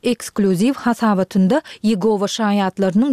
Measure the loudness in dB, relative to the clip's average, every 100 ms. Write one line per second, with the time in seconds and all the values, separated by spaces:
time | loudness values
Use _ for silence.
0 | -4 -4 -6 -2 0 2 0 0 -2 0
1 | 0 0 0 0 2 0 -4 -4 -2 0
2 | 0 0 -2 -2 -2 0 -2 0 0 2
3 | 2